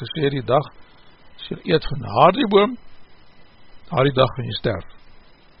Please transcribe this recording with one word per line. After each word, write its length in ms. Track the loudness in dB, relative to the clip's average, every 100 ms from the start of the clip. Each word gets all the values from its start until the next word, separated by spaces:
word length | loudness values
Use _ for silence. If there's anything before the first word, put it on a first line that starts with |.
gesê 280 | -12 -2 -2
die 140 | -2
dag 220 | 0 0 0 -14 -20 -20 -20 -20 -20 -20
as 100 | -12
julle 140 | -10
eet 200 | 0 0
van 160 | 0 -8
daardie 480 | -2 4 6 6 2
boom, 260 | 4 4 -2 -14 -20 -20 -20 -20 -20 -20 -20 -20 -20 -6
daardie 260 | 0 0
dag 140 | 2 0
gaan 160 | 0
jy 120 | -10 -4
sterf." 300 | -4 -4 -8 -20 -20 -20 -20 -20 -20 -20